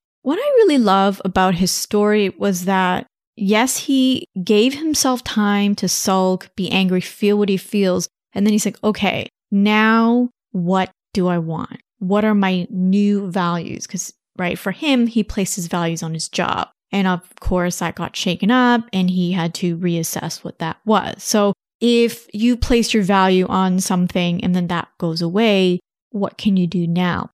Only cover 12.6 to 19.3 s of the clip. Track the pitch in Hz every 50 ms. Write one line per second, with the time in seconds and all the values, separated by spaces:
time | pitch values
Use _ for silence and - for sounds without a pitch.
12.6 | 175 - - 185 185 185 190 202 202 208 202 202 202 185 165 196 175 170 175 170
13.6 | 165 - - - - - - 175 - - - _ _ _ _ - 185 180 180 180
14.6 | - 202 180 - 311 302 269 247 233 233 - 226 208 - - 208 190 - - -
15.6 | 170 170 - 175 170 165 165 160 170 160 160 160 - - - - 175 - - 87
16.6 | - - _ _ _ _ - 202 190 190 180 175 - - _ - - - 185 180
17.6 | 180 180 175 - 180 165 - - 175 - - - - 196 170 - - 196 247 254
18.6 | 247 240 240 233 233 - - 190 185 180 180 180 175 175